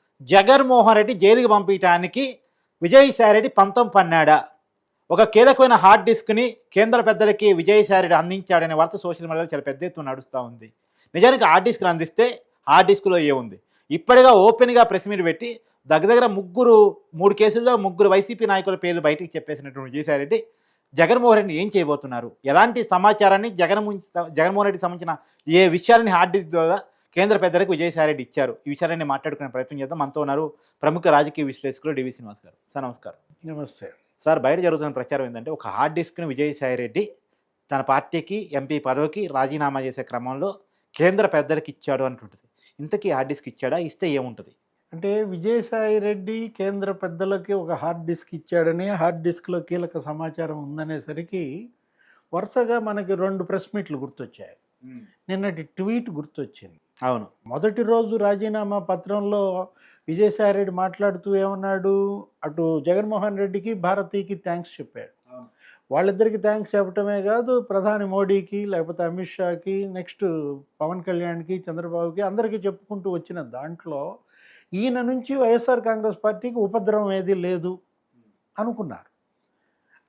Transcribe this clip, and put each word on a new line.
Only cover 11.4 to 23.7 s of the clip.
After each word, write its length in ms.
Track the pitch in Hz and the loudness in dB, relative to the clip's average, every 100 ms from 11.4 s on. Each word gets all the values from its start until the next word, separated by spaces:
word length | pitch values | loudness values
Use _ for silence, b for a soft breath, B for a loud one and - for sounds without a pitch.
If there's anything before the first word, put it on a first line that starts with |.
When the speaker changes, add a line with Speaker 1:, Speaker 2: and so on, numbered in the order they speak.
Speaker 1:
హార్డ్ 220 | 196 175 208 | 4 4 4
డిస్క్ని 240 | 226 185 | 0 0
అందిస్తే 520 | 165 160 - 247 - _ _ - | 0 -2 0 0 -2 _ _ 4
హార్డ్ 180 | 160 190 | 6 6
డిస్క్లో 300 | 202 196 175 | 4 2 2
ఏముంది? 420 | 147 135 117 95 _ _ - | 2 0 -4 -16 _ _ -8
ఇప్పటిగా 400 | 160 - 247 254 | -2 6 8 10
ఓపెన్గా 500 | 214 208 226 247 240 | 10 8 6 6 6
ప్రెస్ 240 | 233 190 202 | 4 2 -4
మీట్ 160 | 202 | -2
పెట్టి 360 | 170 160 240 226 _ _ 131 | -2 -2 -8 -12 _ _ 0
దగ్గర 180 | 156 196 | 2 4
దగ్గర 200 | 240 240 | 4 4
ముగ్గురు, 720 | 196 185 185 240 220 202 - _ 160 | 0 -4 2 6 8 6 2 _ 0
మూడు 180 | 196 | 2
కేసుల్లో 440 | 202 214 220 240 240 | 4 2 2 2 0
ముగ్గురు 320 | 196 175 202 | 0 2 4
వైసీపీ 360 | 190 202 220 220 | 4 0 -4 -2
నాయకుల 300 | 190 196 185 | -2 -2 -4
పేర్లు 260 | 175 170 | -4 -2
బయటికి 300 | 151 156 175 160 | 0 -2 -6 -10
చెప్పేసినటువంటి 540 | 151 147 139 135 131 | -10 -12 -12 -16 -12
విజయసాయిరెడ్డి 540 | 139 151 143 143 226 - _ _ _ _ | -8 -4 -2 -2 -4 -6 _ _ _ _
జగన్మోహన్ 420 | 131 165 247 240 214 | 0 2 4 4 4
రెడ్డిని 240 | 202 156 | 2 -4
ఏం 120 | 202 202 | -2 0
చేయబోతున్నారు? 540 | 151 143 135 120 117 - 135 | 0 -4 -6 -10 -12 -8 2
ఎలాంటి 380 | 156 226 233 | 4 4 0
సమాచారాన్ని 680 | 214 180 208 208 202 196 233 | -2 2 2 4 4 2 0
జగన్ 360 | 180 170 | -2 0